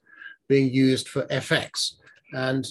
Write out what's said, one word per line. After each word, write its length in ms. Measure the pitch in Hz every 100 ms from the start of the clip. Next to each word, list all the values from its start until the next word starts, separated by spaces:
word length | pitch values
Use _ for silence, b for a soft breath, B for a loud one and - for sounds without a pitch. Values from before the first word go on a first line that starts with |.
| _ B B B -
being 240 | 139 135
used 360 | 131 131 127 -
for 180 | 139 -
F 220 | 135 -
X?" 460 | 151 - - - - b b _
And 340 | 135 131 135 127